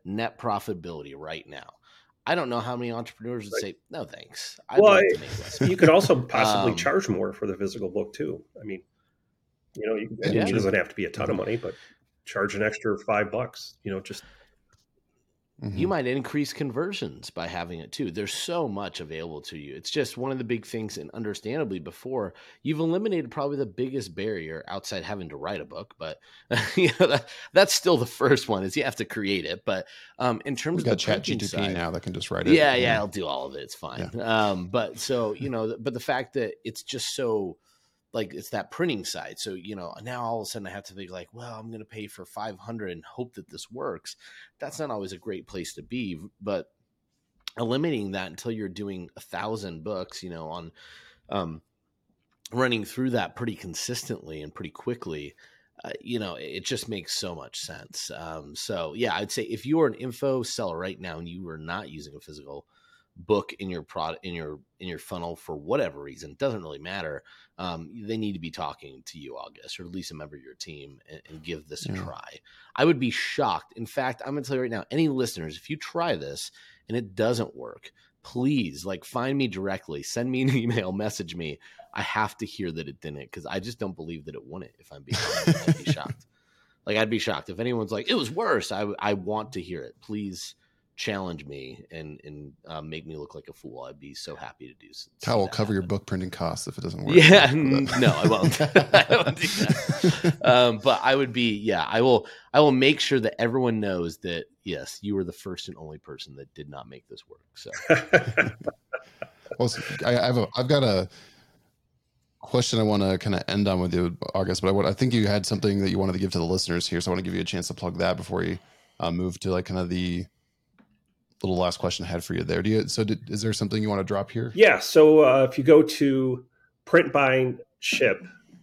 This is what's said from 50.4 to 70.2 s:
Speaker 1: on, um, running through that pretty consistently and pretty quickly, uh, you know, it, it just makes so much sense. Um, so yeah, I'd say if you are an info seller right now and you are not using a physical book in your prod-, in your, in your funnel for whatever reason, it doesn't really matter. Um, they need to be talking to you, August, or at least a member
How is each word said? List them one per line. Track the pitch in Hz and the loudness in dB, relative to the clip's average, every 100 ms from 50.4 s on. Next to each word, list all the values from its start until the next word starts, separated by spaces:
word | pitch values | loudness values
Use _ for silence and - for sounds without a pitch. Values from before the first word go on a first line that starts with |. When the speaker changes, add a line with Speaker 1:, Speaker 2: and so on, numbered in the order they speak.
| 78 | -10
Speaker 1:
on, | 85 82 - - - - _ - | -10 -14 -18 -20 -20 -20 _ -6
um, | 101 85 80 _ _ _ _ _ _ _ _ - | -4 -4 -6 _ _ _ _ _ _ _ _ -6
running | 117 127 117 101 | 0 0 0 -4
through | - 131 | -4 -2
that | 120 87 - | 0 -2 -4
pretty | 117 104 | -8 -6
consistently | 95 80 - 120 - 110 78 78 | -10 -8 -8 -8 -8 -10 -10 -12
and | 76 - | -12 -12
pretty | 82 | -12
quickly, | - - 120 90 76 73 - - _ _ _ | -8 -6 -6 -6 -10 -10 -16 -20 _ _ _
uh, | - - | -12 -12
you | 107 120 | -6 -6
know, | 98 69 | -4 -8
it, | 71 | -10
it | 87 - | -8 -6
just | 120 113 | -6 -6
makes | 101 82 | -8 -6
so | - 95 82 | -6 -6 -8
much | 65 - | -12 -12
sense. | - 80 - - - | -12 -14 -14 -12 -10
Um, | - 82 80 71 76 | -10 -10 -12 -12 -12
so | - 92 80 | -6 -4 -4
yeah, | 92 120 85 | -2 -2 -2
I'd | 104 | -4
say | - | -6
if | 110 110 131 | -6 -6 0
you | 160 | 2
are | 143 | 2
an | - | 0
info | 127 117 139 131 | -10 -4 -2 -2
seller | 113 - 98 82 | -4 -6 -6 -4
right | 92 - | -8 -8
now | 90 80 | -10 -10
and | 85 | -10
you | 87 87 | -12 -12
are | 80 | -12
not | 78 92 80 | -8 -8 -8
using | 76 73 73 | -14 -16 -18
a | |
physical | - 76 69 71 - _ _ _ _ - 85 | -18 -18 -16 -16 -18 _ _ _ _ -8 0
book | 101 - - | 0 0 -8
in | 95 | -6
your | 87 | -8
prod-, | 76 92 80 82 | -8 -6 -6 -6
in | 92 | -8
your, | 85 76 76 _ - | -8 -8 -10 _ -14
in | 92 | -10
your | 82 | -10
funnel | - 90 85 82 | -8 -8 -8 -10
for | - 76 | -10 -10
whatever | 76 139 85 71 | -2 -2 -2 -6
reason, | 71 - 78 | -16 -16 -14
it | 71 | -4
doesn't | 139 110 | -4 -4
really | 80 71 | -8 -12
matter. | 82 98 80 69 - - _ - | -8 -6 -6 -8 -12 -20 _ -10
Um, | 90 82 80 113 104 | -8 -8 -10 -12 -6
they | 110 | -4
need | 107 | -4
to | 92 | -6
be | 82 | -8
talking | 85 76 71 71 65 - | -8 -8 -10 -16 -20 -18
to | 78 | -16
you, | 67 62 | -14 -14
August, | - - - - | -16 -18 -16 -14
or | |
at | 87 | -12
least | 92 - | -10 -10
a | |
member | 76 | -12